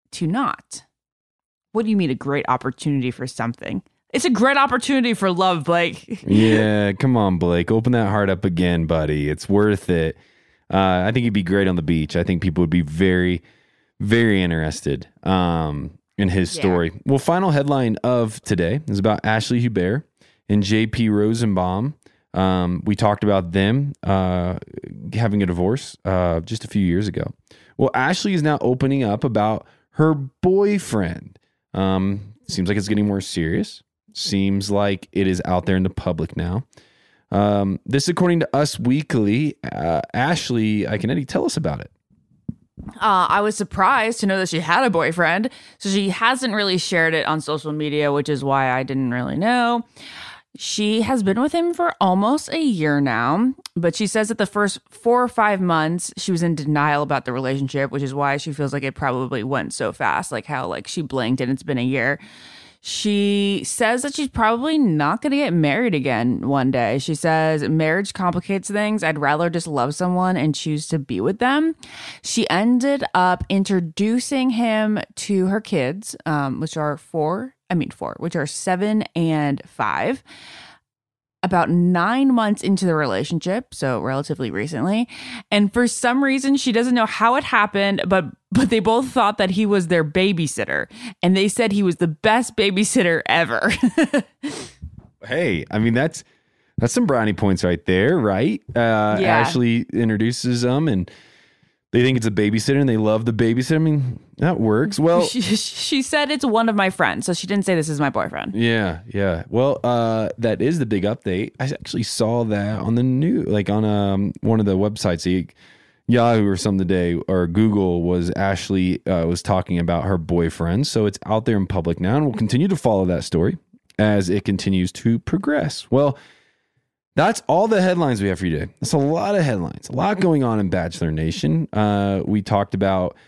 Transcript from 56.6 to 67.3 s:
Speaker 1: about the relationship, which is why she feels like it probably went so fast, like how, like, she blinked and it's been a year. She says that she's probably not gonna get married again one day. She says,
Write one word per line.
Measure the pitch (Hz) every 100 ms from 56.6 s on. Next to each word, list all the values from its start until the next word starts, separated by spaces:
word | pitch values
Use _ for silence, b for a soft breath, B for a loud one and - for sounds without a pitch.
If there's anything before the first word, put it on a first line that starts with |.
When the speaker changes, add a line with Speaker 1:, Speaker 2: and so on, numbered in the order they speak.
| 143 147 147 147
Speaker 1:
about | 147 139 127
the |
relationship, | 123 131 135 135 143 139
which | 139
is | 139
why | 139 143 143
she | 160
feels | 147 139
like | 139
it | 135
probably | - 139 127 127 131
went | 120 135 78
so | - 113
fast, | - 110 69 175
like | 113 -
how, | 135 90
like, | 76 -
she | 180
blinked | 151 135 117 131
and | 127
it's | 135
been | - 127
a |
year. | 127 135 123 143 B B B B B B -
She | - - 202 202 202 202 196 -
says | - 220 247
that | 285
she's | 294 277
probably | 247 220 233 294 311
not | 233 151 147 202
gonna | 302 277
get | 269
married | 170 147 175 247 156
again | 131 113 123 110 123
one | 139 127
day. | 127 110 135
She | 151 151
says, | 165